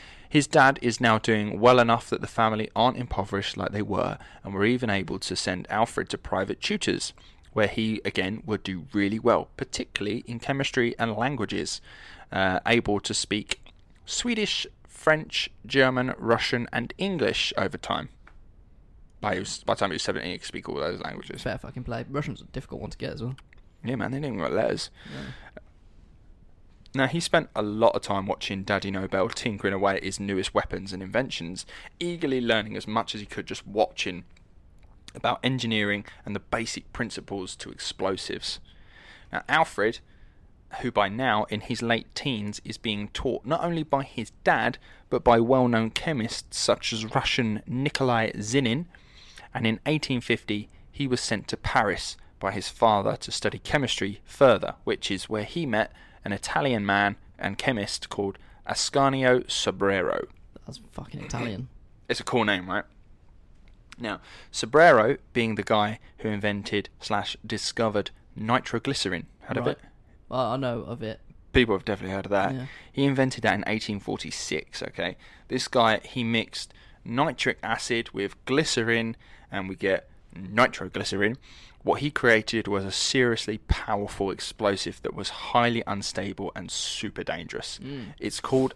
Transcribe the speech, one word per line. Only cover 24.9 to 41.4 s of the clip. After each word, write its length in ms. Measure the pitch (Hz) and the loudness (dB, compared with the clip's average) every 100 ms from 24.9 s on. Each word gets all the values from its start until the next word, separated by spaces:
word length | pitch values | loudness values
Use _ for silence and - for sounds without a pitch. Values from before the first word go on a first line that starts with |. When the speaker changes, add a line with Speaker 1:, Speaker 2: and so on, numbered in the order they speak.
| - - | -14 -14
Speaker 2:
No. 100 | 69 69 - - - - - - - - - - - - - - - - 135 | -12 -12 -14 -16 -20 -20 -20 -20 -20 -20 -20 -20 -20 -20 -20 -20 -20 -8 0
Speaker 1:
Now, 120 | 131 | 0
he 120 | 165 | 0
spent 300 | - 165 - - | 2 0 2 -2
a 80 | |
lot 320 | 104 107 113 - | -2 4 4 4
of 80 | |
time 240 | - 98 98 | 0 -2 -2
watching 360 | - - 98 | -4 -4 -4
Daddy 280 | 98 98 98 | 0 0 0
Nobel 360 | 98 95 95 92 | -4 -2 0 0
tinkering 440 | - - 98 98 | -2 -4 -2 0
away 220 | 98 98 98 | 2 2 0
at 60 | |
his 160 | 95 - | -4 -6
newest 340 | 98 95 95 | -2 -2 0
weapons 400 | 104 - 92 95 | -2 -2 -6 -8
and 80 | 92 | -10
inventions, 640 | 95 110 131 - 82 90 - - - - | -4 -2 -2 -6 -8 -10 -12 -18 -20 -8
eagerly 400 | 175 170 151 131 | -8 -4 -2 0
learning 380 | 117 110 107 101 | 2 2 0 -8
as 100 | 104 | -4
much 280 | 110 - 107 | -2 -2 -8
as 60 | |
he 40 | 104 | -8
could, 220 | - - | -10 -8
just 180 | 120 - | -10 -4
watching 600 | 104 - - 95 87 - - - - - - - - - - | 0 0 0 -6 -6 -12 -20 -20 -20 -20 -20 -20 -20 -20 -4
about 240 | 117 - | -2 0
engineering 640 | 123 131 117 110 101 101 - - - | 0 0 0 2 2 0 -4 -14 -8
and 100 | 101 | -8
the 40 | |
basic 540 | - 117 117 98 - | -4 -4 -4 -8 -10
principles 640 | - 113 - - 98 92 - | -8 -6 -8 -8 -8 -8 -12
to 160 | - | -14
explosives. 880 | - - - 95 95 - - - - - - - - - - - | -10 -10 -4 -4 -2 -6 -8 -6 -10 -14 -20 -20 -20 -20 -20 -8
Now, 120 | - - | -8 2
Alfred, 500 | 151 165 - 107 - - - - - - - - - | 2 2 2 0 0 -12 -20 -20 -20 -20 -20 -16 -8
who 100 | 123 | -2
by 180 | 107 98 | 0 0
now 360 | 110 131 107 | 0 2 2